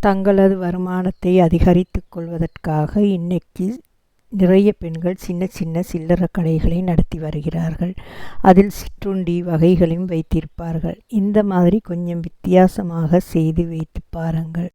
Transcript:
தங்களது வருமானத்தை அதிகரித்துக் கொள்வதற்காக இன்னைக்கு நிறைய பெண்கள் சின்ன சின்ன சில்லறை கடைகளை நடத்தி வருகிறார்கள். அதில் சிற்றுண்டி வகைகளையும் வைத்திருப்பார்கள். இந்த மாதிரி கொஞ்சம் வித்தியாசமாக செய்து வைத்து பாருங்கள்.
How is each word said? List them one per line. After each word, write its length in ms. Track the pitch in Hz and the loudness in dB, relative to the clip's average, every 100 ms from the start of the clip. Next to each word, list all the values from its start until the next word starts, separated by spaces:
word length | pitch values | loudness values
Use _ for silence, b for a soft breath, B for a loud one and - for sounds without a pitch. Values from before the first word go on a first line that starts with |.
| 208 | 2
தங்களது 500 | 196 196 196 190 190 | 2 2 4 4 2
வருமானத்தை 760 | 180 180 180 185 185 - 180 185 170 | -4 -4 -4 -2 -4 -4 2 4 4
அதிகரித்துக் 640 | 170 185 175 185 - - | 4 4 4 2 -6 -10
கொள்வதற்காக 880 | - 165 170 165 - - 156 151 208 202 190 | -12 -10 -6 -6 -6 -4 -2 0 0 0 0
இன்னைக்கு 480 | 170 175 _ - 185 254 _ _ _ _ _ | -2 -4 _ -6 -6 -6 _ _ _ _ _
நிறைய 440 | 208 180 190 202 208 | 0 4 6 4 0
பெண்கள் 400 | 170 165 175 185 - | -8 -6 -6 -6 -6
சின்ன 200 | 175 185 - | -6 -6 -6
சின்ன 240 | 165 165 185 | -6 -4 -4
சில்லறை 380 | 170 160 175 175 | -8 0 0 0
கடைகளை 500 | - 165 160 175 170 185 | -2 0 0 0 0 0
நடத்தி 300 | 165 - 160 | 0 0 -2
வருகிறார்கள். 760 | 156 156 147 165 165 160 175 185 B B B B 202 | -8 -6 -6 -4 -6 -4 -6 -6 B B B B 6
அதில் 220 | 185 202 - | 6 6 0
சிற்றுண்டி 640 | - - 202 190 175 175 | -12 -10 -6 -4 -2 -4
வகைகளையும் 680 | 175 160 165 180 170 165 185 | -2 2 4 4 2 0 -4
வைத்திருப்பார்கள். 840 | 165 160 160 156 - 165 165 165 170 _ | -4 -4 -6 -6 -12 -8 -6 -6 -8 _
இந்த 360 | 220 196 208 | -2 0 0
மாதிரி 360 | 208 185 175 208 - | 2 4 4 2 -2
கொஞ்சம் 300 | 170 175 170 170 | -6 -6 -6 -8
வித்தியாசமாக 960 | - - 180 185 - 185 165 160 175 | -10 2 4 4 2 -6 -4 2 2
செய்து 480 | - 165 160 160 170 | 2 -2 0 -2 -4
வைத்து 320 | 160 160 - - 170 | -6 -10 -12 -12 -8
பாருங்கள். 540 | 165 165 160 165 175 | -4 -4 -6 -8 -8